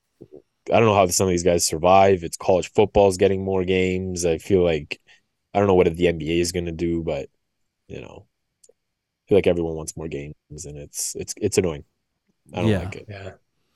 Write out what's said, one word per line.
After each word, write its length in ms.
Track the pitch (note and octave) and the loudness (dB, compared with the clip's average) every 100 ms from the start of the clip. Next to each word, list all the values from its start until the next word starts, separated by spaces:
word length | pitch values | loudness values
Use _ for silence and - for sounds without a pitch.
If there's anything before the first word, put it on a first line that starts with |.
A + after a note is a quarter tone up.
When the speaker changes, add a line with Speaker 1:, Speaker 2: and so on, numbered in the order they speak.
| _ _ - D2 _ _ - | _ _ -20 -20 _ _ 0
Speaker 1:
I 80 | G#2 | 2
don't 60 | A2+ | 4
know 80 | |
how 120 | G2+ F2+ | 4 2
some 200 | - F#2+ | 2 0
of 40 | |
these 120 | F2+ | 0
guys 220 | F2+ F2 - | 2 0 0
survive. 580 | D#2+ F2 G2 G2 F#2 E2 | 0 4 6 6 2 -2
It's 120 | - | -6
college 340 | - F2+ - | 0 0 0
football's 440 | - G2+ G#2 G2+ F#2 | 0 2 4 4 4
getting 260 | G2 F#2+ | 2 0
more 200 | F#2+ F#2+ | -2 -2
games. 640 | F2+ F#2 F#2 F#2 F#2 F2 E2+ | 0 0 0 -2 -4 -4 -2
I 120 | D#2+ | -2
feel 260 | - F#2+ | 0 2
like, 360 | F2 D#2 D2+ - _ _ _ _ _ | 2 0 -4 -14 _ _ _ _ _
I 60 | G2+ | 0
don't 80 | G2+ | 4
know 80 | F#2 | 4
what 180 | F2 E2 | 4 2
the 120 | F2 | 0
N 100 | E2 | 0
B 140 | D2+ E2+ | -2 -2
A 40 | |
is 100 | E2+ | -2
gonna 200 | F2 E2+ | -4 -6
do, 300 | E2 E2+ E2 | -4 -4 -4
but, 260 | D#2+ C#2+ - _ _ _ _ _ - | -4 -6 -10 _ _ _ _ _ -18
you 140 | - | -16
know, 240 | - - - _ _ _ _ | -16 -20 -20 _ _ _ _
I 600 | _ _ _ _ _ - | _ _ _ _ _ 0
feel 80 | G2 | 2
like 100 | F#2+ | 4
everyone 280 | E2+ E2 D#2 | 0 -2 -6
wants 220 | D#2 - | -10 -12
more 100 | D#2+ | -10
games, 260 | D2 D2 - _ D3 D3 | -10 -12 -18 _ -18 -16
and 120 | D3 | -16
it's, 380 | C#3+ - - - | -14 -10 -10 -10
it's, 180 | - - | -12 -6
it's 200 | G2+ G2+ | -2 0
annoying. 260 | F2+ D2 - _ _ _ _ _ _ | -2 -4 -12 _ _ _ _ _ _
I 80 | F2+ | -2
don't 80 | A2 | 0
Speaker 2:
Yeah. 100 | F#2+ | 0
Speaker 1:
like 160 | F#2 - | -4 -12
it. 100 | - | -16
Speaker 3:
Yeah. 220 | G2+ F#2+ - _ _ _ | -16 -16 -20 _ _ _